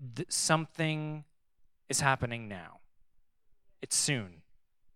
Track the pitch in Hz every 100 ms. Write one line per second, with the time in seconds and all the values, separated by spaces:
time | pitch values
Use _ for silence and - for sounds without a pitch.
0 | 131 117 - - - 160 160 - 160 156
1 | 151 151 151 _ _ _ - _ _ 135
2 | 139 135 123 117 113 95 82 82 - -
3 | - - - _ _ - - - - -
4 | - 139 98 85 - - _ _ -